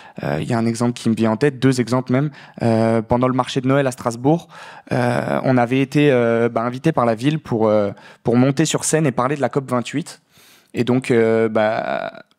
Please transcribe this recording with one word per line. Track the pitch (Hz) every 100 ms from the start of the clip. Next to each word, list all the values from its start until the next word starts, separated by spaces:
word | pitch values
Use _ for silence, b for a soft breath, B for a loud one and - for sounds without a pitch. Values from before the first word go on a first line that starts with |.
| B B
euh, | - -
il | 143
y |
a | 120
un | 113
exemple | 113 120
qui | 117 117
me | 110
vient | 113
en | 110
tête, | 147 131
deux | 131 127
exemples | 113 127 123
même. | 127 147 B B B
Euh, | 117 113 113 113
pendant | 107 120 127
le |
marché | 127 123 139
de | 127
Noël | 139 135
à |
Strasbourg, | 123 120 117 131 170 - B B B B
euh, | 131 123 120 - -
on | - 127
avait | 120 131
été, | 135 151 147
euh, | 123 117 117 117
bah, | 117
invité | 120 127 165
par | 160 120
la | 110
ville | 135 156
pour, | - 117 110
euh, | 107 101 - B B
pour | - 117
monter | 131 139
sur | 156 135
scène | - 156
et | 156
parler | 117 127
de | 147
la | 127
cop | 143 131
vingt-huit. | 123 113 139 170 - _ b b b b
Et | 120
donc, | 117 127 -
euh, | 120 113 113 113
bah, | 110 107 117 - 67 - - -